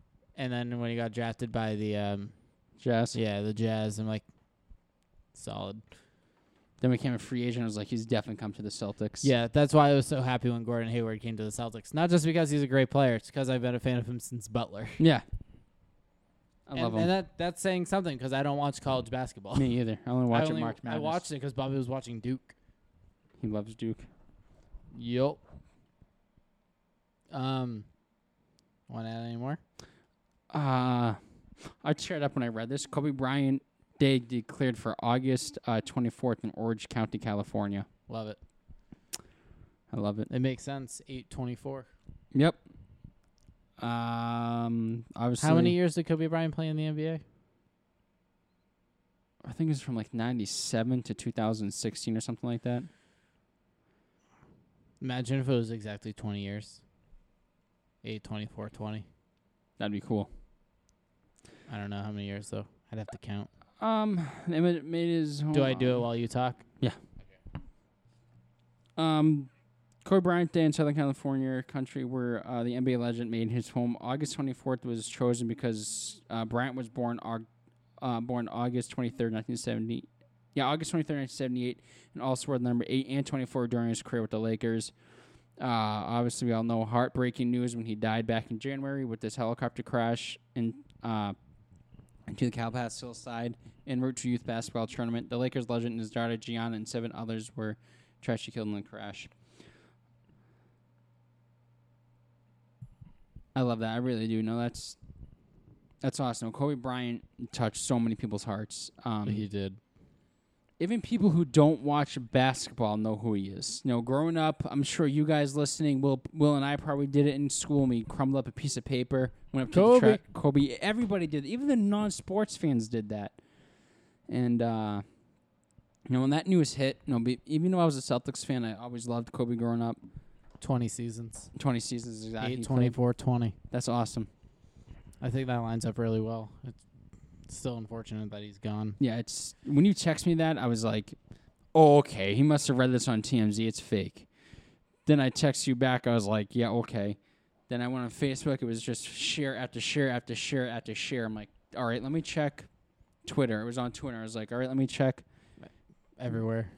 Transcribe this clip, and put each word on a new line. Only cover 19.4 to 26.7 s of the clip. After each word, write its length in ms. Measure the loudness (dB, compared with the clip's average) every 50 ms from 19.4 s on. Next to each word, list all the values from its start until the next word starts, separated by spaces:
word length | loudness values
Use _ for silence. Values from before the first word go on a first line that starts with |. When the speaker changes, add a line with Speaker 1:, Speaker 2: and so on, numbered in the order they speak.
| -8 -2 0
Speaker 2:
Me 240 | 2 2 4 2 2
either. 180 | 0 0 -2 -4 -4
I 40 | -2
only 160 | 0 2 4 4
watch 140 | 4 4
Speaker 1:
I 40 | 4
Speaker 2:
it 40 | 2
Speaker 1:
only, 100 | 0 0
Speaker 2:
March 160 | -2 -4 -4 -6 -8
Speaker 1:
I 60 | -6
Speaker 2:
Madness. 120 | -4 -4 -2
Speaker 1:
watched 280 | -2 -2 -2 -4 -6
it 80 | -8 -6
'cause 140 | -6 -6 -4
Bobby 220 | -4 -2 -2 -2 -2
was 100 | -2 -2
watching 300 | -4 -6 -6 -8 -10 -6
Duke. 340 | -4 -4 -4 -4 -6 -10 -20 _ _ _ _ _ _ _ _ _ _ -20 _ _ _ _ _ -8
Speaker 2:
He 60 | -4 -4
loves 260 | -2 -4 -4 -6 -8
Duke. 240 | -6 -6 -4 -4 -6 -10 -16 -20 -20 -20 -20 -20 -20 -20 _ -20 -20 -20 _ -20 -20 -18 -18 -16
Speaker 1:
Yup. 440 | -12 -6 -2 0 2 2 0 0 -4 _ -20 -20 -20 -20 _ _ _ _ _ _ _ _ _ _ _ _ _ _ _ _ _ _ _ _ _